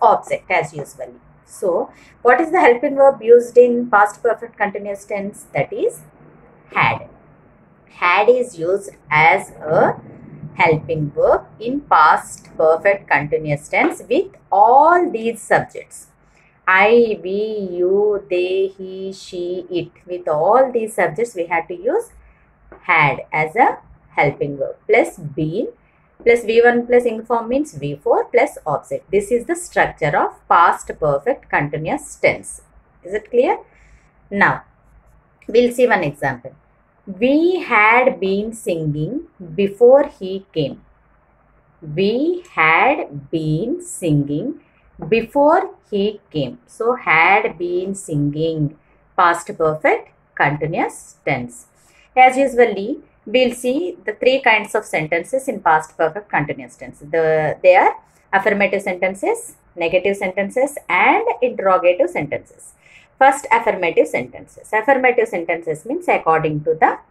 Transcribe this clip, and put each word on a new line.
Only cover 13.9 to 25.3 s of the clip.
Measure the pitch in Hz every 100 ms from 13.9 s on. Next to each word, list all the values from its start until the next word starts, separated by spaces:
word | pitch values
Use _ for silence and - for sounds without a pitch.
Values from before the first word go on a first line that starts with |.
| - -
with | 269 392 - _
all | 190 220 262 311 359 349
these | 220 226 226
subjects. | - 165 123 - - - - _ _ _ _ _ -
I, | 185 208 240 233 208
we, | 175 202 220 214 190
you, | 175 180 196 208 196 -
they, | 180 180 190 190
he, | 190 185 190 190
she, | 190 - 180 175 180 180
it. | 175 151 - -
With | 180 175
all | 151 175 240 269
these | 240 220 -
subjects, | 175 156 233
we | 180 170
have | 170 -
to | 180
use | 208 392 - - _ _ _ _ _ -
had | - 165 147 123 -
as | 156 156 202
a | 285 - - - _ -
helping | 151 - 143 139
verb | 135 - -
plus | 220 339 -
been | 151